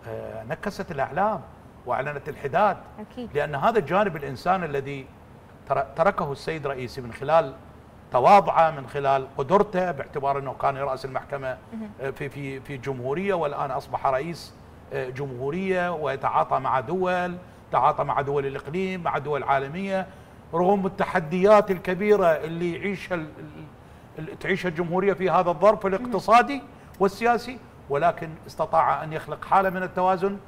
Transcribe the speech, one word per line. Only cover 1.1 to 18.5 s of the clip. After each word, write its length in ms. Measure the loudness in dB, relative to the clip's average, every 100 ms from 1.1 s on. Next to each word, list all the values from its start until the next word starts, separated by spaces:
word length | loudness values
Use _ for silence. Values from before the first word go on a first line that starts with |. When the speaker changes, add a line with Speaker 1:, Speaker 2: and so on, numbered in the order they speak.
| 0 0 0 -8 -20 -20 -16 -4
Speaker 1:
وأعلنت 420 | -2 -2 -6 -10
الحداد. 480 | -8 -2 2 2 2 -8 -16
Speaker 2:
أكيد. 320 | -14 -12 -4
Speaker 1:
لأن 200 | -2 -2
هذا 240 | 0 2 2
الجانب 380 | 2 2 2 -2
الإنساني 500 | -8 -6 0 0 0
الذي 400 | -4 -4 -10 -12 -20 -20 -20 -20 -20 -4
تر-، 180 | -2 -2 2
تركه 360 | 2 2 -4
السيد 340 | -4 -6 -6 -4
رئيسي 340 | -6 -8 -10
من 120 | -12
خلال 420 | -8 4 4 4 -8 -20 -20 -20 -20 -2
تواضعه، 580 | 4 8 8 6 4 4
من 160 | 2 -6
خلال 400 | -2 2 2 0 -6
قدرته، 520 | 2 2 2 0 -2
باعتبار 480 | -4 -6 -4 -2 -2
أنه 160 | -4 -2
كان 140 | -2 0
رأس 280 | -4 -4
المحكمة، 540 | -6 -8 -6 -8 -6 -10 -10
Speaker 2:
مهم. 180 | -12 -12 -8
Speaker 1:
آه، 100 | -8
في، 180 | -6 -10
في، 320 | -8 -10 -10
في 160 | -10 -10
جمهورية، 580 | -8 -6 -4 -2 0
والآن 360 | 0 -2 -4 -4
أصبح 360 | -6 -6 -2 0
رئيس، 480 | 0 -2 -10 -14 -20 -20 -20 -10
آه، 160 | -8 -6
جمهورية، 840 | -6 -8 -6 -4 -4 -2 0 0
ويتعاطى 680 | -2 -4 -2 0 2 2 0
مع 220 | 0 0
دول، 560 | 0 -2 0 0 -2 -6 -14 -20 -2
تعاطى 320 | 2 4 2
مع 160 | 0 0
دول 260 | 0 0
الإقليم، 560 | -2